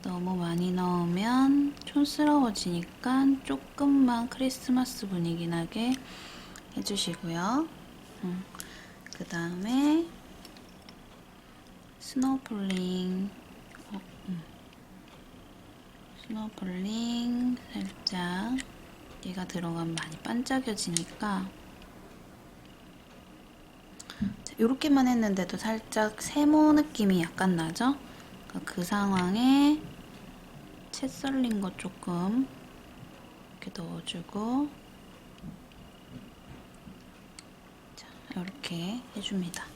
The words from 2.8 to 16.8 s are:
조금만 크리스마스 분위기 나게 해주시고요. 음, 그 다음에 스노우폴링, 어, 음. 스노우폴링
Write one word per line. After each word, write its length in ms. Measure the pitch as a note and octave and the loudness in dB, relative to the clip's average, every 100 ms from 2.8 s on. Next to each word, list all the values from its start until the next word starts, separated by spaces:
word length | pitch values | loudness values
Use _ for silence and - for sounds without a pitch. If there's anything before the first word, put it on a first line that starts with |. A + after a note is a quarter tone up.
| F3 - B3 C4 C4+ C4+ | -4 -6 2 4 6 4
조금만 880 | - C#4 - - C#4+ C#4 C4 A#3 A#3+ | 0 -6 -6 0 4 8 6 4 -2
크리스마스 760 | - C4 - - B3+ B3 - G3+ | 0 -2 -2 2 2 2 -4 -4
분위기 400 | F3+ E3+ E3+ E3+ | 0 0 0 0
나게 460 | E3+ E3 A3 A#3+ C4 - - - - - - - - | -2 -2 -2 0 0 -4 -16 -16 -16 -16 -18 -10 -8
해주시고요. 920 | G3 G3+ - E3+ E3+ E3 F#3 C4 D#4+ - - - - - | -4 -2 -4 -4 -4 -2 0 0 -2 -6 -20 -20 -20 -8
음, 200 | F3+ F3+ F#3+ - - - - - - | -6 -6 -8 -14 -16 -16 -18 -20 -18
그 120 | - F3 | -14 -8
다음에 840 | E3+ E3+ F3+ G3+ C4 D4 D#4 E4+ - - - - - - - - - - - - - - - - - - - | -6 -6 -6 0 2 4 4 2 -8 -20 -20 -20 -20 -20 -20 -20 -20 -20 -20 -20 -20 -20 -20 -20 -20 -20 -18
스노우폴링, 1300 | - - C4 C4+ - G#3+ G3 F#3 F3+ F#3 F3+ F#3 G3 - - - - - - | -8 0 0 0 -4 -6 -2 -2 -2 -2 -2 -2 -4 -8 -20 -20 -20 -20 -16
어, 100 | G3+ - - - | -16 -16 -16 -10
음. 120 | F3 D#3 - - - - - - - - - - - - - - - - - - | -10 -10 -20 -20 -20 -20 -20 -20 -20 -20 -20 -20 -20 -20 -20 -20 -20 -20 -20 -12
스노우폴링 1300 | A3 G#3+ - F#3+ F3+ | -8 -8 -8 -8 -4